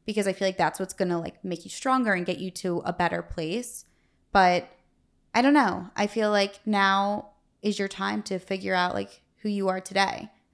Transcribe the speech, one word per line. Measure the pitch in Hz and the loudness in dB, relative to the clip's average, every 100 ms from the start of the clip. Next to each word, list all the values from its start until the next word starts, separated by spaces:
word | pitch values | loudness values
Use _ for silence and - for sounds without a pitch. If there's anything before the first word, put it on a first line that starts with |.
| - | -4
because | 214 196 | 0 0
I | |
feel | 190 196 | 0 -2
like | 185 | 2
that's | 160 - | 0 0
what's | 190 | -8
gonna, | - 180 170 | -2 -2 0
like, | 165 - | -4 -8
make | 190 175 | -8 -8
you | - | -10
stronger | - 269 262 233 | -6 0 2 2
and | 185 | 0
get | 175 165 | 0 -4
you | 185 | -6
to | - 185 170 | -4 -2 -2
a | - | -2
better | 170 170 170 | -2 0 -2
place. | 170 - 160 208 247 - - _ _ _ _ | -6 -8 -4 -4 -6 -12 -16 _ _ _ _
But | 202 185 180 - - _ _ _ _ _ | 4 6 4 -2 -18 _ _ _ _ _
I | 226 | 2
don't | 262 | 6
know. | 294 226 180 180 - | 6 4 0 -8 -4
I | 208 | -2
feel | 226 214 | 0 2
like | 208 202 - | 2 2 -2
now | - 202 196 196 202 208 - _ _ _ | -2 2 4 4 0 -2 -8 _ _ _
is | 208 202 | -4 -2
your | 196 | -4
time | - 196 214 | -4 -4 -4
to | 208 185 | -4 -6
figure | - 190 196 | -4 -6 0
out, | 185 180 | 0 0
like, | 101 196 - _ _ | -2 -6 -12 _ _
who | 214 | -4
you | 202 190 | 0 0
are | 185 | -2
today | - 190 196 - - _ _ | -2 0 0 -2 -12 _ _